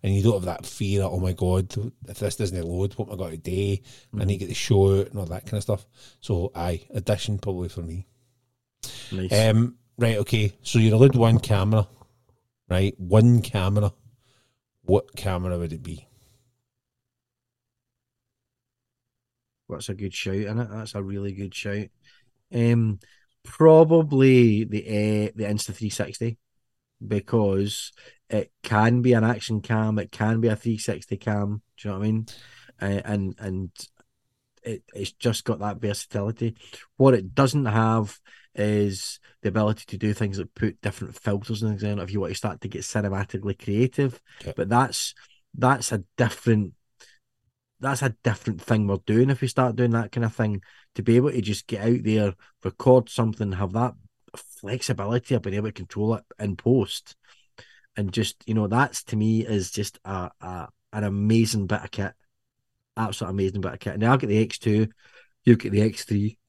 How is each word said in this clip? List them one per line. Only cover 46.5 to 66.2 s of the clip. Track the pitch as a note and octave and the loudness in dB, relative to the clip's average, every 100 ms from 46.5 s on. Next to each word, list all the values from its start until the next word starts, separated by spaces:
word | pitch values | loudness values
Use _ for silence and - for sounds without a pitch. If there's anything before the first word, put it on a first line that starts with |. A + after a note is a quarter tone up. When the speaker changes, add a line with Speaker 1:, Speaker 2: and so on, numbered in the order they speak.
| G#2+ G2 - _ _ - _ _ _ _ _ _ _ | 2 2 -8 _ _ -20 _ _ _ _ _ _ _
Speaker 2:
that's | C3 C3+ | -6 -2
a | C3+ A2+ | -2 -2
different | - A2 - F#2 | -4 -2 -6 -8
thing | - A2+ G#2 | 0 0 2
we're | G2 - | -2 2
doing | A2 C3+ | 4 4
if | C3+ | 2
we | B2+ | -2
start | - B2+ A#2 | 0 0 2
doing | B2 | 2
that | A#2 G#2 | 2 -2
kind | - | -2
of | A2+ | -4
thing, | - G#2+ G2+ - _ _ | 0 -2 -2 -8 _ _
to | - | -6
be | G#2+ A#2 | 4 4
able | C#3 | 4
to | B2+ | 0
just | G2+ G#2 - | -4 -6 -6
get | G#2+ | -4
out | A2 B2 | 0 0
there, | G#2+ G#2+ G#2 F#2 _ _ | 2 2 0 -4 _ _
record | F#2+ - - B2+ A#2 | -10 -2 6 6 4
something, | - A2+ G#2+ G#2 | -2 -2 -2 -6
have | F#2 G2 | -4 -4
that | G2+ B2 - _ _ _ - | -2 -4 -6 _ _ _ -20
flexibility | - - G2+ B2 - G2+ G2+ A#2+ - | -20 -16 -10 -8 -4 -4 -2 -4 -2
of | B2 | -4
being | G#2 G2 | -2 -6
able | G#2+ | -6
to | |
control | - F2+ - G#2+ | -10 -12 -4 -2
it | A2+ _ - | -2 _ -10
in | G#2 F2+ | -8 -2
post. | - B2+ B2 - - - _ _ _ - - _ _ - | 2 2 2 -6 -14 -20 _ _ _ -20 -20 _ _ -6
And | G2+ | -4
just, | F#2+ G#2+ - - | -2 -4 -6 -4
you | |
know, | A2 G#2 | -2 0
that's | A2+ C#3 - | 0 0 -4
to | - G#2+ | -6 -2
me | G#2+ A2 | 0 0
is | A2+ G#2 F#2 | 0 -4 -4
just | - G#2+ - | -6 -8 -10
a, | F#2+ F#2+ F2+ _ | -10 -8 -10 _
a, | F2+ F2+ D#2 _ _ | -14 -12 -12 _ _
an | G#2+ | -6
amazing | G#2 G2+ G#2 A2+ A2 A2 F#2+ | -4 0 4 4 4 0 -2
bit | G2+ | -4
of | - | -6
kit. | - G2 - _ _ _ _ _ _ _ - | -8 -8 -8 _ _ _ _ _ _ _ -6
Absolute | A2 F#2+ E2+ | -6 -6 -6
amazing | F#2+ F#2+ G2 | -2 -2 -2
bit | F#2+ | -6
of | C2+ | -6
kit. | - G2+ | -8 -2
Now | A2 | 2
I've | C3+ | 2
got | C3 | 2
the | G#2+ | 0
X | A2 - | 0 -2
two, | A#2 G#2 A2 _ _ - _ _ | 0 2 0 _ _ -20 _ _
you've | - A#2 | 6 6
got | G#2 | 4
the | G2 | 0
X | G#2+ - | 0 -2
three. | - G2+ | -4 -2